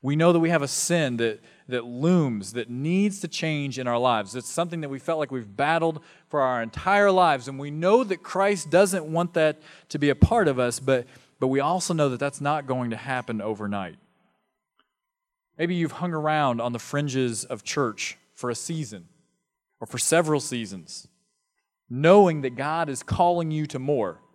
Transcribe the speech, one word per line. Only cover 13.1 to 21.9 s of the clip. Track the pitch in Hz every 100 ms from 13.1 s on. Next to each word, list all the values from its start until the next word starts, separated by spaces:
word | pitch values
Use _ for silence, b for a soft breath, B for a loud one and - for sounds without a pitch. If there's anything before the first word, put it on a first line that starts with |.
| 131 123 113
overnight. | 107 104 107 101 92 80 _ _ _ _ _ _ _ _ _ _ _ _ _ _ _ _
Maybe | 170 180
you've | 165
hung | - 175
around | 160 151 151 143 117
on | 120
the | 120
fringes | - 143 147 131 127 113
of | - 120
church | - - 131 104 - - _
for | _ 123
a | 117
season | - 165 131 101 85 _ _ _ _ _ _ _
or | 113
for | 123
several | - 160 160 151
seasons, | 117 123 110 95 80 - - _ _ _ _ _ _ _
knowing | _